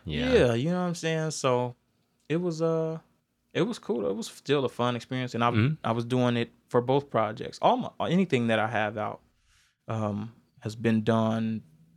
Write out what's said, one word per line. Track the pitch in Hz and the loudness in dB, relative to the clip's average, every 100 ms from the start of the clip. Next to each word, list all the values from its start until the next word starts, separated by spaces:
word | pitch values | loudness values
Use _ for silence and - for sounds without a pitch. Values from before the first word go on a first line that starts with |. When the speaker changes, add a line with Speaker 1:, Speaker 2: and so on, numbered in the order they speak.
Speaker 1:
Yeah. | - 233 254 | -6 -2 2
Speaker 2:
yeah, | 240 123 | 4 4
you | 117 156 | 2 0
know | 180 | -2
what | 180 | -4
I'm | |
saying? | 170 165 160 160 | -4 -4 -2 -4
So | - 135 123 123 - _ _ _ _ - | -2 0 0 -2 -8 _ _ _ _ -4
it | 160 | -2
was, | 180 156 | -2 -2
uh, | 165 160 160 160 - _ _ _ _ | 0 0 -2 -6 -14 _ _ _ _
it | 127 | -2
was | 208 - | -2 -4
cool. | - 233 - | -4 -2 -2
It | 214 | -4
was | 202 | -8
still | - - 143 123 | -8 0 0 0
a | |
fun | - 120 120 | 0 -2 -2
experience, | - 127 123 | -6 -6 -4
and | 113 | 0
I, | 117 | 2
Speaker 1:
Mm-hmm. | 113 127 156 | 4 2 2
Speaker 2:
I | - | -2
was | 117 | -2
doing | 117 127 123 120 | 0 2 2 2
it | 117 _ _ | -2 _ _
for | 123 | 0
both | 123 139 143 | 2 0 2
projects. | 117 107 113 - - | 0 0 -4 -10 0
All | 180 254 | 2 2
my, | - - 104 | -2 -4 0
anything | 180 185 123 117 | 2 2 2 2
that | 110 | 2
I | 110 | 2
have | 107 107 110 | 0 -2 -4
out, | 107 - _ _ _ _ _ _ - | -6 -8 _ _ _ _ _ _ -8
um, | 110 104 104 117 - _ _ | -4 -2 -4 -6 -12 _ _
has | 110 110 | -10 -2
been | 113 110 | 0 2
done | 107 113 110 113 110 110 - _ _ | 2 2 2 0 -2 -6 -10 _ _